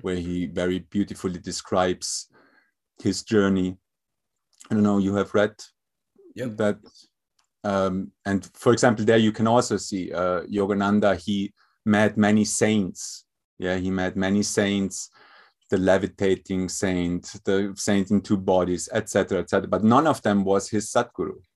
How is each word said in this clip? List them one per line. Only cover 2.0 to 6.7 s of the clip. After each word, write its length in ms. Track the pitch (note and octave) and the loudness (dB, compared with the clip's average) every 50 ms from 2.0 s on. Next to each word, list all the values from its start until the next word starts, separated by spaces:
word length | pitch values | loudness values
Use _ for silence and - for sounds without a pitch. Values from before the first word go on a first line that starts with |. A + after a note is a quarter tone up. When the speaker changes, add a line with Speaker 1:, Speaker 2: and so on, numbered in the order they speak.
| - - - - - - _ _ _ _ _ _ _ _ _ _ _ _ _ _ | -6 -8 -10 -10 -12 -14 _ _ _ _ _ _ _ _ _ _ _ _ _ _
Speaker 1:
his 220 | - G#2 F#2 - - | -2 -2 -2 -2 -4
journey. 540 | - A2+ G#2 G2 G2 G2 F#2+ F#2 F#2 F#2 - _ _ _ _ _ _ _ _ _ _ _ _ _ _ _ _ - - | 0 2 2 4 4 2 2 0 -2 -4 -8 _ _ _ _ _ _ _ _ _ _ _ _ _ _ _ _ -8 -4
I 40 | A2 | 0
don't 100 | G#2+ G#2 | 2 2
know, 140 | G#2 G2+ G2 | 4 4 2
you 180 | F#2+ G2 G2+ | 2 2 0
have 180 | G2+ F#2+ - - | 0 -2 0 2
read 220 | G#2 G#2 G#2+ - - - - _ _ _ _ _ _ _ _ _ _ - F4 - | 2 0 0 -2 -8 -18 -20 _ _ _ _ _ _ _ _ _ _ -20 -20 -12
Speaker 2:
Yep. 220 | - B2+ B2 G#2+ A2 | -10 -10 -8 -4 -2
Speaker 1:
that. 200 | A2 G#2 | 0 0